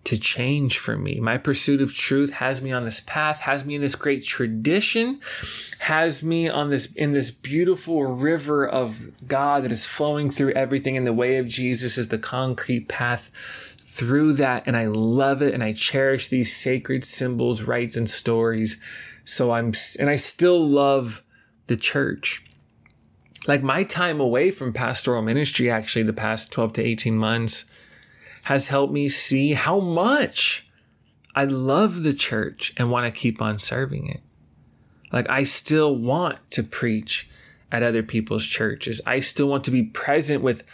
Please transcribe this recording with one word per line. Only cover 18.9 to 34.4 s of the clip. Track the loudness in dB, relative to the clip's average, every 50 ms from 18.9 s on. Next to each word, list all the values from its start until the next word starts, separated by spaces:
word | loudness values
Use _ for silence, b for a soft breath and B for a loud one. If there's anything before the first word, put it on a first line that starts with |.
| B B B B B B B
So | -2 0 2 2 2
I'm | 2 2 0 0
s-, | 0 2 2 0 0
and | 0 2 2
I | 2
still | 4 2 2 2 4 4 6 6 6 4
love | 4 4 4 4 4 4 2 0 -4 -8 -12 -16 b b b b b b b _
the | -4 -2
church. | -2 -2 -2 0 0 -2 -2 -2 -4 -6 -6 -6 -8 -12 -20 _ _ _ _ _ _ _ -20 _ _ _ _ _ _ _ _ -14 -6 0
Like, | 2 2 2
my | 2 0 0 0 0
time | -2 -2 -2 0 0 0 0
away | 0 2 4 4 2 2
from | 0 0 -4 -4 -4
pastoral | -2 -2 -2 0 0 0 0 0 0
ministry, | 2 0 2 2 0 0 0 0 0 2
actually, | 0 0 -2 -2 0 0 0
the | 0
past | 0 -2 -2 -2 -2 -2 -4 -4
twelve | -2 -2 -2 -2 0
to | -2 -2
eighteen | 0 0 0 0 0 0
months | 2 2 2 0 0 0 0 -2 -2 -4 B B B B B B B B B B B B B B B B
has | 2 4 4 4 4
helped | 2 2 2 2
me | 0 0 0
see | 2 2 2 2 2 2 2 2 2 2
how | 2 0 2 2 2
much | 2 0 0 2 2 2 2 2 0 0 0 0 0 0 -2 -4 -8 b b b b b b b b b b b _ _ -2
I | -2 0
love | 0 0 0 0 2 4 4 4 2 2 0
the | 0 0 0
church | 0 -2 -2 -2 0 0 0 -2 -4 -10 -6 -2
and | -2 0 0
wanna | 2 0 0 -2
keep | -4 0 0 0 0 0
on | -2 -2 -2 -2
serving | -2 -2 -2 -2 -4 -4 -4 -8 -8
it. | -8 -10 -12 -14 _ _ _